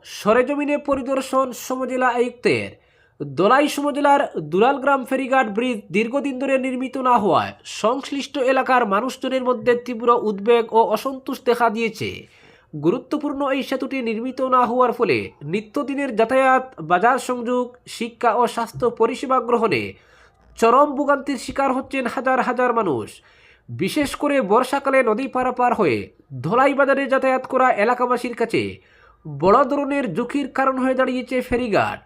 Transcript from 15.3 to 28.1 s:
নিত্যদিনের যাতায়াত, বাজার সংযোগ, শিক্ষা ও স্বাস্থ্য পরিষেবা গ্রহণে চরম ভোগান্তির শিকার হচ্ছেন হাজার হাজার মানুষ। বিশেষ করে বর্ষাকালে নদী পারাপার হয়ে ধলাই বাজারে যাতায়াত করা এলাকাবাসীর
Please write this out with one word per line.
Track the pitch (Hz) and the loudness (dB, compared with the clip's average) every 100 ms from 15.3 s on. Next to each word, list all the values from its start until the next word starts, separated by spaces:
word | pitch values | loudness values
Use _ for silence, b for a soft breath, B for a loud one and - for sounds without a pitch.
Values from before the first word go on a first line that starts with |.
| - 147 | -12 -6
নিত্যদিনের | 196 214 294 269 277 277 214 | -6 -4 -6 -4 -4 -4 0
যাতায়াত, | 226 262 262 262 262 - | 2 2 4 2 0 -12
বাজার | 156 180 226 254 | 0 2 4 2
সংযোগ, | 247 247 233 247 247 - - | -2 -6 -2 -2 -2 -10 -18
শিক্ষা | - 226 - 233 220 | -8 -8 0 0 2
ও | 233 | 0
স্বাস্থ্য | 240 220 - 240 | -2 -8 -2 -4
পরিষেবা | 240 233 262 262 262 | 2 0 0 -2 -2
গ্রহণে | 233 233 220 131 101 - b b b b b - | 2 0 2 0 -4 -12 b b b b b 0
চরম | 226 247 294 269 | 4 6 4 2
ভোগান্তির | 277 277 277 262 | 0 0 -2 -6
শিকার | - 262 269 | -6 -2 -2
হচ্ছেন | 262 262 269 240 | -2 -4 -4 -4
হাজার | 269 254 254 | -2 0 0
হাজার | 214 247 247 | 0 0 0
মানুষ। | 233 196 123 101 - b b b b - | 2 0 -2 -6 -16 b b b b -16
বিশেষ | 117 185 302 285 - | -6 -4 -2 -4 -2
করে | 294 277 | 0 0
বর্ষাকালে | 196 220 254 277 269 262 | 2 2 2 -2 2 2
নদী | 233 214 269 | 2 0 -2
পারাপার | 254 254 247 240 | -2 -2 0 0
হয়ে | 220 170 107 92 _ _ 131 | 2 2 0 -4 _ _ -8
ধলাই | 139 233 285 | -2 2 2
বাজারে | 269 277 269 269 | 4 2 2 0
যাতায়াত | 262 262 254 262 | 0 2 0 0
করা | 262 254 214 | 2 2 2
এলাকাবাসীর | 214 247 247 | 0 0 0